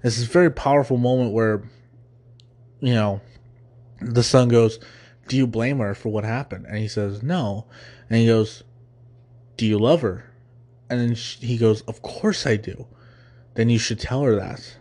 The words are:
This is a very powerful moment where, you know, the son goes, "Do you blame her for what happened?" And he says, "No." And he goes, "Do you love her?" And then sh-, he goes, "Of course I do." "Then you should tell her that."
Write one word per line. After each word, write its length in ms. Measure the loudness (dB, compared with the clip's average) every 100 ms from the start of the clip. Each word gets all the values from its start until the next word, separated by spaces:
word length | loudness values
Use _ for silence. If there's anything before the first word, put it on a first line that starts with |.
This 140 | -2 -2
is 80 |
a 80 | 0
very 180 | 4 4
powerful 460 | 2 0 2 2 0
moment 360 | 2 0 0
where, 300 | 0 0 -2 -6 -20 _ -20 -20 _ _ -20 _ _ -20 _
you 140 | 0
know, 260 | 2 0 -4 -10 -20 -20 -20 -20 -20 -20 -14
the 220 | -2 0
son 260 | 4 4 6
goes, 300 | 6 4 0 -18 -20 -20 _ -4
"Do 80 | 0
you 100 | 0
blame 340 | 0 -2 -2
her 140 | -4
for 140 | -4 -4
what 160 | -4
happened?" 400 | -4 -6 -8 -14 -10
And 120 | -6
he 100 | -4
says, 340 | -4 -4 -6
"No." 440 | -4 -2 -2 -6 -10 -20 -20 -20 -2
And 80 | 2
he 80 | 4
goes, 380 | 4 2 -6 -20 -20 -20 _ -20 -20 _ -20 -20 -4
"Do 80 |
you 140 | 0 2
love 240 | 2 2
her?" 220 | 0 -6 -16 _ _ -20 _ _ -6
And 100 | -2
then 140 | -2
sh-, 240 | -4 -8 -10
he 180 | -6 0
goes, 240 | 2 2
"Of 200 | -4 -14
course 420 | -14 -4 -4 -2
I 120 | -2 -2
do." 300 | -4 -14 -18 -20 -20 -20 -20 -20 -12
"Then 160 | 0 2
you 80 | 2
should 200 | 0 -6
tell 240 | -6 -2
her 140 | 2 0
that." 400 | -2 -14 -16 -20